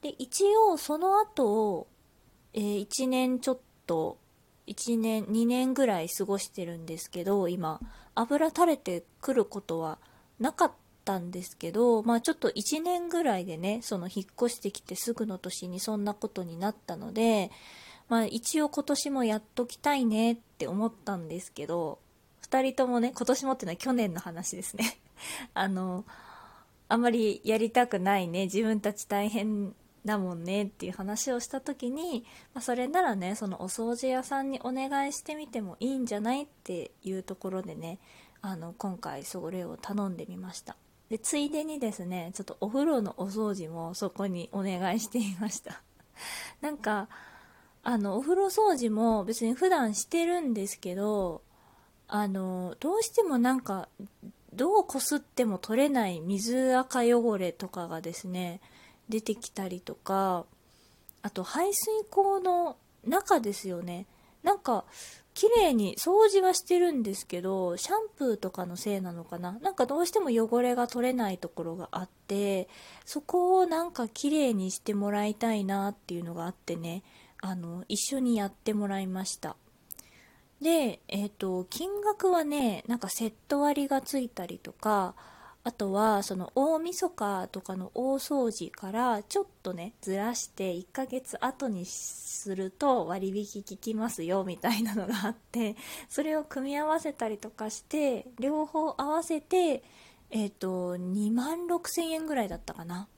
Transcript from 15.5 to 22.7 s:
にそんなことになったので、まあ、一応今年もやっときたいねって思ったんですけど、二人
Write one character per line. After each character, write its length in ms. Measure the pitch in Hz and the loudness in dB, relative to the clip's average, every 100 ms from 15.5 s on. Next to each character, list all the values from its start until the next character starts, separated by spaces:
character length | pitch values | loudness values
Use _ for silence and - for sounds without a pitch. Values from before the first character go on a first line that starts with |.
| - 180 | -8 -8
に 100 | 180 | -6
そ 160 | 208 214 | -4 -2
ん 80 | |
な 100 | 202 | -2
こ 140 | 202 214 | -4 -6
と 160 | - | -6
に 140 | 175 165 | -8 -4
な 120 | 196 | -4
っ 60 | 220 | -4
た 220 | - 165 | -10 -10
の 160 | 233 | -6
で、 380 | 208 226 220 185 - - - - - _ | 2 4 4 2 -6 -20 -20 -20 -20 _
ま 80 | 233 | 0
あ、 80 | 220 | 2
一 360 | 226 - 311 | -2 -2 0
応 80 | 294 | 0
今 140 | 294 | 0
年 260 | 285 285 294 | 0 0 0
も 120 | 269 | 0
や 140 | 240 214 | 2 0
っ 60 | - - | -4 -4
と 100 | 240 | -4
き 120 | - | -2
た 180 | 294 285 | 0 2
い 100 | 240 | 4
ね 280 | 214 226 | 4 4
っ 20 | 233 | 2
て 320 | _ _ 143 | _ _ -4
思 200 | 190 226 | 0 -2
っ 40 | |
た 220 | 226 - 196 | -2 -6 -6
ん 120 | 165 | -6
で 120 | 165 | -10
す 120 | - | -10
け 160 | - 143 | -12 -4
ど、 320 | 170 156 - _ _ _ _ | -2 -2 -6 _ _ _ _
二 200 | - 262 | 0 2
人 120 | 262 | 2